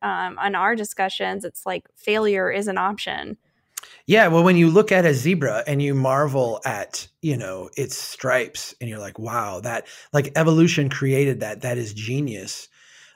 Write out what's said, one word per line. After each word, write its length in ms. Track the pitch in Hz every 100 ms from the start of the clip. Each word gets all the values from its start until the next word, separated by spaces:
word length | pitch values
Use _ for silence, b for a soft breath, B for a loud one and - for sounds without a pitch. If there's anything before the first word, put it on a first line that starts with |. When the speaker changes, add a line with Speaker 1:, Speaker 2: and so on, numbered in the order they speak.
Speaker 1:
um, 360 | 202 180 180 -
on 160 | 202 185
our 220 | 196 233
discussions, 640 | 208 - 190 - 190 196
it's 220 | 180 - 196
like 240 | 180 -
failure 560 | _ - 214 214 196 180
is 200 | 196 208
an 80 | 185
option. 580 | 185 202 - - 71 - B B B B B B -
Speaker 2:
Yeah, 220 | 214 185
well, 160 | 165
when 140 | 175 175
you 140 | 165
look 200 | 180 208
at 140 | 185 170
a 80 |
zebra 500 | 131 147 185 135 107 151
and 140 | 143
you 120 | 143
marvel 680 | 139 131 135 151 135 120 107 -
at, 420 | 104 92 - - _
you 160 | 156 123
know, 320 | 95 92 92 -
its 180 | 127 -
stripes 800 | - - 127 127 113 - - -
and 80 | 120
you're 100 | 107
like, 200 | 98 101
"Wow, 400 | 113 117 104 90
that, 260 | 117 117 B B B
like, 200 | 147 139 160
evolution 540 | 165 160 170 165 139
created 520 | - 135 131 139 113
that. 200 | 107 107
That 160 | 127 123
is 160 | 110
genius." 760 | 104 110 135 143 101 95 - - b b b b